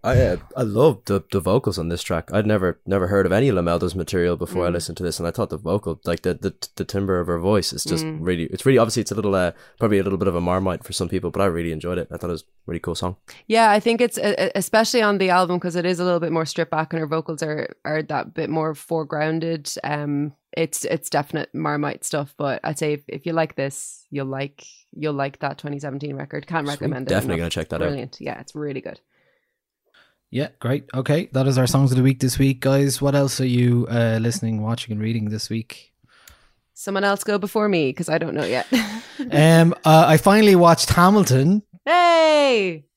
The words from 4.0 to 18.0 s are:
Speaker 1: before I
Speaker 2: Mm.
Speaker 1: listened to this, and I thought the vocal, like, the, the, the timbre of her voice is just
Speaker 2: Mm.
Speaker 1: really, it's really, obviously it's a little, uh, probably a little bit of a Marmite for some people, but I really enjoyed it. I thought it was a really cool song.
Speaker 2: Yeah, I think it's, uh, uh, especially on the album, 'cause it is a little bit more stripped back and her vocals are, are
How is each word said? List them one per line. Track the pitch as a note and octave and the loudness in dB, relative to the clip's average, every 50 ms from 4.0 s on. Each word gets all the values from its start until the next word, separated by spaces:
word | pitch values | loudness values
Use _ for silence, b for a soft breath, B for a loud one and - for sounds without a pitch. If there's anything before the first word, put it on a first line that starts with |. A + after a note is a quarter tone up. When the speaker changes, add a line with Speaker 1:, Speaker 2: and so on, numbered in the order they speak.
| E2+ - - F2+ F2 F2 F2 | -6 -2 -2 0 0 0 0
Speaker 1:
before | D#2 F2 - F2+ F#2 F2 | -2 -6 -6 -4 -2 -2
I | F2 | 0
Speaker 2:
Mm. | F2 | -2
Speaker 1:
listened | F2 E2 - E2 - | -2 -6 -8 -10 -6
to | F#2 | -6
this, | F2 E2 - | -6 -4 -4
and | E2+ | -6
I | E2+ | -6
thought | - - G#2+ - | -4 -4 -6 -6
the | E2+ | -6
vocal, | D#2 - E2+ F#2+ G2+ - F2+ D#2+ - _ | -8 -4 -2 -2 -2 -2 -6 -8 -6 _
like, | - E2+ E2 | -4 -4 -2
the, | - F#2 F2 | -2 -4 -4
the, | - - F#2+ - _ - - _ | -2 -6 -8 -8 _ -18 -16 _
the | - F2+ | -10 -8
timbre | - - G2 G2+ F#2+ F#2 F2+ | -6 -4 -4 -2 0 -2 -2
of | E2+ | 0
her | E2+ E2+ | -2 -4
voice | E2+ E2+ F#2+ G#2+ G2+ F2 - - | -2 0 0 0 0 0 -2 -6
is | C#2+ - | -8 -6
just | D#2 E2 D#2+ D#3+ | -4 -4 -4 -4
Speaker 2:
Mm. | D#3+ D#2 D#2 | -6 -8 -6
Speaker 1:
really, | D#2+ F2+ F2+ E2+ E2 | -4 -4 -2 -2 -4
it's | - - - - | -6 -8 -2 0
really, | C3 C3+ | 2 4
obviously | A#2+ A#2 A2+ - A#2+ | 4 4 2 0 -4
it's | G#2 - | -4 -4
a | G#2 | -4
little, | G#2+ G#2 G#2 F#2+ | -2 -2 0 0
uh, | F#2 F2+ F2 - b b b b | 2 0 0 -4 b b b b
probably | _ A#2 G#2+ G#2 G2 | _ 0 2 2 2
a | F#2 | 2
little | G2 F#2+ | 0 -2
bit | F2 F#2 G2 | 0 0 0
of | F2 | 0
a | F2 | 0
Marmite | F2 F2 F2+ F#2 F#2+ F#2 F2 - - | 0 0 0 0 0 -2 -4 -4 -8
for | - - | -10 -6
some | - F#2+ E2+ | -6 -4 -4
people, | - F#2 F2 E2+ | -4 -4 -4 -4
but | D2+ - | -2 0
I | G2 | 0
really | G2 E2 E2+ E2+ E2+ D#2+ | 0 0 -2 -4 -4 -6
enjoyed | D#2 E2 F2 F2+ | -6 -6 -6 -4
it. | F2+ E2 - - | -4 -6 -8 -10
I | |
thought | - - F2 | -8 -6 -6
it | |
was | E2+ D2+ - | -6 -6 -8
a | _ _ _ _ | _ _ _ _
really | - E2+ E2 | -10 -8 -6
cool | - F2 E2 | -6 -6 -6
song. | - - F2+ F#2 _ _ B B B B | -4 -6 -6 -6 _ _ B B B B
Speaker 2:
Yeah, | - G#3+ A3+ A3+ G#3+ | 0 2 4 4 6
I | G#3 G#3+ | 4 4
think | G#3 A#3 A#3 A3+ | 2 0 2 2
it's, | B3 F#3+ - | 0 0 0
uh, | - - G#3 G3+ | -2 -2 -2 0
uh, | - F#3 F#3 - | 0 -2 -2 -2
especially | G3+ F3+ - - G#3+ A3+ - - B3 | -4 -4 2 2 2 2 2 2 2
on | A3 G#3 G3+ | 2 2 2
the | F#3+ F#3+ F#3 | 2 2 2
album, | F3 F3+ F#3 E3+ F3+ F3 | 4 2 2 2 0 -2
'cause | - F3+ E3 | -4 -4 -4
it | F3+ E3 | -2 0
is | F3+ F#3 E3 | 0 -2 0
a | F3+ | 0
little | F3+ F3 E3+ | 0 0 0
bit | E3+ E3 | 0 0
more | D#3+ E3 D#3+ | -2 -2 -2
stripped | D3 - - E3 - | -2 -4 -4 -4 -2
back | - D#3 D#3+ D3+ E3 | -2 -4 -4 -4 -4
and | E3 | -6
her | D#3+ | -4
vocals | C#3+ D#3 D#3+ D#3+ - D#3+ D3 E3 | -2 -4 -4 -4 -6 -8 -6 -6
are, | D3+ D3+ D3+ - - - _ _ | -6 -4 -6 -6 -8 -10 _ _
are | - D3+ D#3 | -4 -4 -4